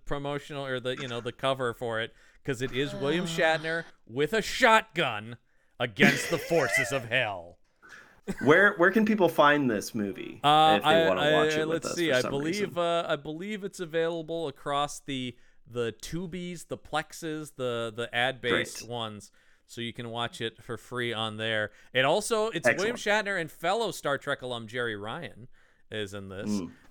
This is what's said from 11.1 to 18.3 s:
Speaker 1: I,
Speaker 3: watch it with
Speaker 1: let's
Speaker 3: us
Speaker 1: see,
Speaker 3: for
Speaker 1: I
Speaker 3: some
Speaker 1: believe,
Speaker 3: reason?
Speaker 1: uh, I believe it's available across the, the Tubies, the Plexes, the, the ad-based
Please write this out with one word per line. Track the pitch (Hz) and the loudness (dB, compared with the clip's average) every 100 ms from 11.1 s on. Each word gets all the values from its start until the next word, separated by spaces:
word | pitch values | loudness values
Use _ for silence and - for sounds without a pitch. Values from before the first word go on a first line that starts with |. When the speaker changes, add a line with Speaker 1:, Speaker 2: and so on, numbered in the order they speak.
| - | 4
Speaker 1:
I, | 147 | 4
Speaker 3:
watch | 156 156 | 4 4
it | 156 156 | 2 0
with | 165 | -2
Speaker 1:
let's | - | -2
Speaker 3:
us | - | -2
Speaker 1:
see, | 165 | 2
Speaker 3:
for | 127 | 2
Speaker 1:
I | |
Speaker 3:
some | 127 | 2
Speaker 1:
believe, | 139 151 | -2 -2
Speaker 3:
reason? | 202 190 170 | -2 -4 -2
Speaker 1:
uh, | 170 170 170 | 0 0 -2
I | 151 | -4
believe | 151 156 196 214 | -6 -10 -8 -8
it's | 196 - | -8 -10
available | 170 160 165 170 156 165 156 | -6 -2 -2 -2 -6 -6 -6
across | - 151 143 143 - | -6 -2 0 0 -4
the, | - 135 127 - - - - | -8 -6 -6 -10 -18 -20 -10
the | 117 117 113 | -4 -4 -6
Tubies, | - 160 180 180 175 175 - | -8 -8 -6 -8 -10 -12 -10
the | 131 | -12
Plexes, | - 151 156 - 165 156 151 - | -6 -4 -4 -8 -8 -8 -10 -6
the, | 127 117 117 | -4 -4 -4
the | 110 117 | -6 -4
ad-based | 120 127 | 0 0